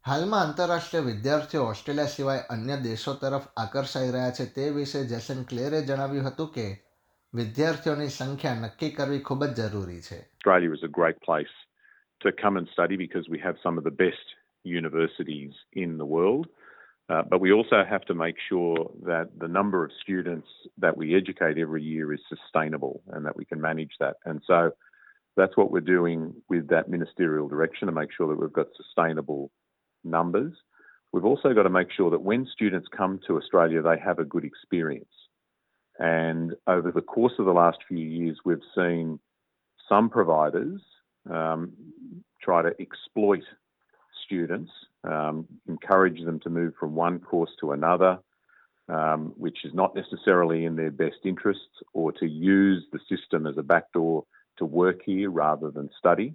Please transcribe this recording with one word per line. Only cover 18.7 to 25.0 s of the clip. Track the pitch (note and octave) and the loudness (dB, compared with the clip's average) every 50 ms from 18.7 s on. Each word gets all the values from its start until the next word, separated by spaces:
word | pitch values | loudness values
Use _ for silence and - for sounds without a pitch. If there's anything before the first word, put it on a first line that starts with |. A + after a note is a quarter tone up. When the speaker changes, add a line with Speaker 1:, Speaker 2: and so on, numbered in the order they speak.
| E2 E2 D#2+ - - - - F2 | 0 0 -2 -4 -8 -10 -4 -2
Speaker 2:
that | E2+ E2 E2+ E2 - - E2 | -2 -2 -2 -6 -10 -10 -8
the | E2 E2+ F#2+ | -2 0 0
number | G2+ G#2 F#2+ F2+ D#2+ | 0 2 0 0 -2
of | C#2+ - - - | -2 -6 -14 -8
students | - F#2+ F2+ E2 F2 E2+ D#2 - - - _ _ - _ - F#2+ | -4 -4 -4 -4 -4 -6 -8 -10 -16 -20 _ _ -20 _ 0 0
that | E2+ - - | 0 0 0
we | D#2+ D#2 E2+ G2 | 0 2 2 2
educate | F#2 F#2+ F#2 - F2 D#2+ D2+ D#2 E2 | 2 0 -4 0 0 0 0 0 -2
every | D2+ D#2 D#2 D2+ D#2 | -2 -4 -6 -4 -4
year | D#2+ D#2 D#2 D2 D2+ | -4 -4 -4 -4 -6
is | C#2+ - - F2 | -8 -10 -14 -16
sustainable | - - - - D#2+ D#2 D#2 D#2 D2 C#2+ C2+ - - _ - - | -16 -16 -2 -2 0 0 0 -4 -4 -6 -6 -8 -10 _ -12 -12
and | C#2+ D2+ | -8 -8
that | D2 - - | -8 -8 -8
we | - _ | -10 _
can | E2 D#2 D2+ D#2+ | -6 -4 -4 -4
manage | D#2+ D#2+ D#2+ C#2+ - - C#2+ | -4 -4 -6 -10 -6 -4 -4
that. | C#2 - - _ - | -4 -4 -6 _ -10
And | D#2 D2 _ - | -10 -10 _ 2
so | F2+ E2+ E2+ E2 - _ _ _ _ _ | 4 4 4 2 0 _ _ _ _ _